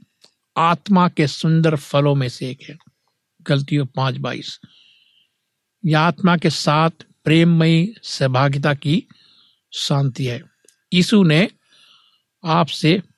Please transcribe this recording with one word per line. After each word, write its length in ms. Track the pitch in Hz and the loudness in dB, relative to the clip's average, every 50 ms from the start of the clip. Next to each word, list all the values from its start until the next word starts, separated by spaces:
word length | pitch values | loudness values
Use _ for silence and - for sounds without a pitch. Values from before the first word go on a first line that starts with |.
| _ _ _ _ _ _ _ _ _ _ _ | _ _ _ _ _ _ _ _ _ _ _
आत्मा 520 | - 165 170 170 170 _ - 202 180 180 175 | -2 0 0 0 -2 _ 2 2 4 4 2
के 180 | - - 151 | 2 0 -2
सुंदर 500 | 139 - - - 160 160 165 160 160 151 | -2 -2 -4 -2 0 2 2 2 2 0
फलों 380 | 139 - - - 143 143 147 143 | -2 -6 -2 -2 0 2 2 0
में 140 | 139 131 123 | 0 -2 -4
से 220 | - - 135 127 | -8 -10 -10 -12
एक 120 | 131 - | -12 -14
है। 260 | - - 147 - _ _ _ _ _ _ _ _ _ _ _ _ | -18 -20 -20 -20 _ _ _ _ _ _ _ _ _ _ _ _
गलतियों 440 | _ - 147 139 139 - 147 147 139 | _ -2 -2 -2 0 -2 -4 -4 -4
पाँच 300 | 127 _ 131 131 131 127 | -4 _ -4 -4 -4 -4
बाईस। 440 | 135 139 123 123 - - - - - - _ _ _ _ _ _ _ _ _ _ _ _ _ _ _ _ _ _ _ _ _ _ _ - | -6 -8 -8 -8 -10 -12 -16 -18 -18 -20 _ _ _ _ _ _ _ _ _ _ _ _ _ _ _ _ _ _ _ _ _ _ _ -4
यह 160 | 156 156 156 | 0 0 2
आत्मा 360 | 156 175 151 - 202 175 175 | 2 0 -2 0 0 0 0
के 140 | 165 - 160 | 2 0 -2
साथ 400 | - - - 160 147 156 160 165 - _ - _ _ _ _ | -4 -2 -2 0 0 2 0 0 -2 _ -20 _ _ _ _
प्रेममयी 680 | 147 156 165 170 170 170 160 160 165 165 165 170 220 233 - | 2 2 4 4 4 4 4 2 2 2 2 0 -2 -6 -14
सहभागिता 720 | - - - - 139 131 127 123 139 143 139 143 143 151 147 | -16 -14 -6 -4 -2 0 0 0 0 0 0 -2 -2 -2 -2
की 320 | 143 - 143 156 233 - _ - _ _ _ _ _ _ _ _ _ _ _ - | -2 -2 -2 -2 -2 -4 _ -20 _ _ _ _ _ _ _ _ _ _ _ -12
शांति 520 | - - - 147 139 139 135 120 - 135 | -10 -6 -4 -2 -2 -2 -4 -4 -6 -8
है। 160 | 123 120 117 - _ _ _ _ _ _ _ _ _ - | -8 -8 -10 -14 _ _ _ _ _ _ _ _ _ 0
यीशु 280 | 180 175 - 233 208 | 0 2 4 4 4
ने 280 | 190 160 151 156 208 - - _ _ _ _ _ _ _ - _ _ _ _ _ _ _ _ _ - | 4 4 4 2 2 0 -4 _ _ _ _ _ _ _ -20 _ _ _ _ _ _ _ _ _ -4
आपसे 580 | 160 160 - 160 139 - - - 151 175 208 - _ _ | -2 0 0 0 -2 -4 -2 0 0 0 0 -2 _ _